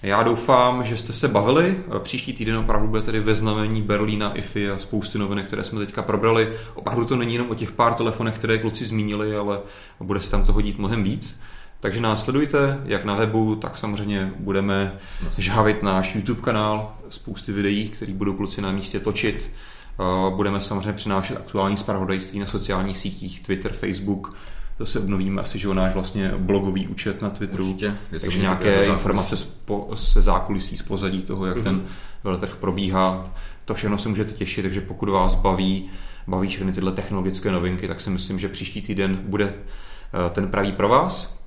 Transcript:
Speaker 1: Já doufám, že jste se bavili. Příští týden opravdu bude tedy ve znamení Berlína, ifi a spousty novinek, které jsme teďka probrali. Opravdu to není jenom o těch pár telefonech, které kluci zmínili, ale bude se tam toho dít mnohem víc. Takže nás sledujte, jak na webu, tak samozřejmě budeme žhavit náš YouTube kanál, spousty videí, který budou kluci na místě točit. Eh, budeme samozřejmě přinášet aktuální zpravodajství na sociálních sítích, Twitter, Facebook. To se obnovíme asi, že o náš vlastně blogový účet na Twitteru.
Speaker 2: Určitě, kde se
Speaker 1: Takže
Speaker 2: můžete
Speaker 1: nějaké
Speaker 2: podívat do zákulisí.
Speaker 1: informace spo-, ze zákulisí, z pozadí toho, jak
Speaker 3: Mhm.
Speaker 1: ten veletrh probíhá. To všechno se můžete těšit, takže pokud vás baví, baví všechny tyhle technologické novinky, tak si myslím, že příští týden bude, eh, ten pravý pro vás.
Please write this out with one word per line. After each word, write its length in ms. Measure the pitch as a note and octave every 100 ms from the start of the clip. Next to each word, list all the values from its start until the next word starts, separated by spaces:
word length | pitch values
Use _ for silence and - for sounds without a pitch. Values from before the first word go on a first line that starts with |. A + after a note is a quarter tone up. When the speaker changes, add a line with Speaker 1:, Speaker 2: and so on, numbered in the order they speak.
Speaker 1:
Já 200 | G2 G2+
doufám, 600 | A2+ A#2 - B2+ B2 B2
že 120 | A#2 A2+
jste 160 | -
se 160 | A2+ C#3
bavili. 480 | A2 G#2 C#3+ F3 F#3 - G#2+
Příští 340 | - - -
týden 240 | - A2+ A2+
opravdu 320 | A2 G#2+ G#2+
bude 140 | A2
tedy 180 | G#2+ A2
ve 140 | G#2+
znamení 480 | G#2+ A2 G#2+ G#2+ A2
Berlína, 520 | G#2 G#2 G#2 G#2 G#2 G2+
ifi 320 | G#2+ G#2+ G2+
a 80 | G2
spousty 400 | - G#2+ G2 A2
novinek, 280 | G2+ G2+ G2
které 180 | G#2
jsme 160 | G2 A2 G#2
teďka 160 | G#2+
probrali. 500 | F#2+ G2+ A2 A2+ A2 A2 -
Opravdu 300 | - - A#2+
to 120 | A#2 B2+
není 160 | A#2
jenom 160 | A#2 B2
o 40 |
těch 180 | A2 G#2+
pár 220 | - A#2
telefonech, 400 | A2+ A#2 A2+ A2+
které 240 | A2 A#2 A2+
kluci 260 | A2+ G#2+
zmínili, 520 | A2+ A2 G#2 G#2 G#2+ G#2+
ale 240 | G2+ G2+ G2+ - - -
bude 200 | F#2 G2
se 100 | -
tam 140 | G2
toho 160 | - G#2
dít 180 | G#2 G2
mnohem 240 | G2 A2+
víc. 380 | F#2+ A2 - - - - - -
Takže 200 | G#2 G2+
nás 240 | A#2 G#2+
sledujte, 560 | - C3+ D3 D3 C#3 C#3
jak 200 | C3 G2
na 100 | G#2
webu, 420 | G2+ A2 A2+ A2 G#2+
tak 220 | - -
samozřejmě 540 | A2 G2+ G#2 G2+ F#2+ -
budeme 600 | G2 G2 G2 G2 G2 F#2 - - - -
žhavit 440 | F#2 A2 G#2+ G2+
náš 320 | G2+ F#2 F#2
YouTube 260 | A2 F#2 G#2+
kanál, 540 | - A2 G#2+ G#2+ G#2+ - -
spousty 420 | - - G2+ -
videí, 360 | G2+ G2+ G#2 G#2+
který 240 | - G#2+
budou 220 | F#2+ G2
kluci 260 | F#2+ G2+ -
na 100 | G2
místě 280 | G2 G2+ G2+
točit. 540 | G#2+ G2+ A2+ - - - - - - -
Eh, 340 | F#2 F#2 F#2+ F#2+
budeme 240 | G2+ G2+
samozřejmě 320 | - G2+ G2
přinášet 440 | G2+ A2 G2 F#2 -
aktuální 400 | - G#2 G2 G2+
zpravodajství 640 | - G2+ F#2 F#2+ F#2 G#2
na 80 | G2
sociálních 520 | G2+ - F#2 F#2+ G2
sítích, 440 | G2+ - F2 -
Twitter, 300 | - F#2+ G#2+
Facebook. 640 | - G2+ F#2+ G2 G2 - - - - - -
To 80 | -
se 120 | A2+
obnovíme 420 | F#2+ G2 G2 G2
asi, 160 | G2 A2
že 100 | G2+
o 60 |
náš 200 | F#2+ F#2
vlastně 380 | F#2 F2+ G#2 F#2+ F#2
blogový 520 | F#2 G2 G2 F#2+ F#2+
účet 340 | F#2 - G2
na 80 | G#2
Twitteru. 340 | F#2+ G2+ F#2
Speaker 2:
Určitě, 300 | F#2+ F#2+ G#2 G2+ -
kde 80 | D#2+
se 60 | -
Speaker 1:
Takže 120 | F2+
Speaker 2:
můžete 40 |
Speaker 1:
nějaké 160 | F#2+ F#2
Speaker 2:
podívat 120 | G2 G2
do 60 |
zákulisí. 160 | G2+ G2
Speaker 1:
informace 380 | G#2 G2+ F#2 G2
spo-, 600 | - - - G#2 - G#2
ze 260 | - -
zákulisí, 540 | G#2+ F2+ F#2 G2+ - G#2
z 60 |
pozadí 400 | - G2 F#2+ F#2+
toho, 240 | F#2 F#2+ F#2
jak 100 | F#2
Speaker 3:
Mhm. 80 |
Speaker 1:
ten 180 | A2 F#2 - - - -
veletrh 320 | G2+ F2+ F#2 -
probíhá. 760 | G2 F#2 F#2+ F#2+ F#2 F#2 F2+ - - -
To 100 | -
všechno 240 | G#2 G#2+ G2+
se 100 | A2+
můžete 240 | G#2 G#2+
těšit, 300 | - F#2+ -
takže 160 | F#2+ F#2+
pokud 280 | - - G2
vás 260 | F#2+ F#2
baví, 560 | - G2 F#2 F#2+ F#2+ F#2+ - - - -
baví 220 | F#2 F#2+
všechny 240 | G2 F#2+
tyhle 200 | F#2 F#2+
technologické 600 | F#2+ - G2 F#2 F#2 G#2
novinky, 360 | F#2 F2+ F2+ F#2
tak 120 | -
si 100 | -
myslím, 280 | F#2 - F#2+
že 100 | F#2+
příští 340 | - G2 G#2
týden 340 | - G2 G2 F#2+
bude, 220 | G#2 G2+ G2+
eh, 760 | G2 - - - - - - F2
ten 180 | E2+ F#2+
pravý 240 | G2 G2+
pro 160 | F#2+ G2+
vás. 480 | B2+ F3 - - -